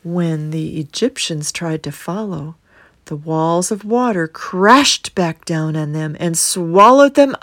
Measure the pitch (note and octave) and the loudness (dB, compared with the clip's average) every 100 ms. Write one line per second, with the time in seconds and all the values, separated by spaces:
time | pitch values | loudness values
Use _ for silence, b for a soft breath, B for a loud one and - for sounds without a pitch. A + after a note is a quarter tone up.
0 | E3+ F3 E3+ D#3+ D3+ D#3+ D#3 - D3 - | -6 -4 -2 -4 -6 -8 -8 -8 -10 -4
1 | B3 - - D#3 D3+ - E3+ D#3+ D3 C#3+ | -4 -4 -8 -6 -8 -8 -6 -6 -8 -12
2 | - F#3+ G#3+ D#3+ D3+ D#3+ b b b b | -10 -8 -8 -10 -12 -16 b b b b
3 | - D3+ D#3+ D#3+ D#3+ E3+ F3+ G#3 G#3 A#3 | -14 -12 -4 -2 0 0 -2 -6 -2 0
4 | B3 F#3+ D#3+ - - F#3 G3 C4 C4+ - | 0 -2 -4 -8 -8 2 6 6 4 -2
5 | - - E3+ D#3+ - E3 D#3 D#3 D3+ D#3 | -6 -4 -4 -4 -6 -4 -2 -4 -4 -6
6 | D#3 D3+ E3+ E3 - F#3+ E3+ F3+ G#3+ C4+ | -6 -6 -4 -2 -4 -4 0 6 8 8
7 | C#4+ C#4 C#4 - | 6 6 2 2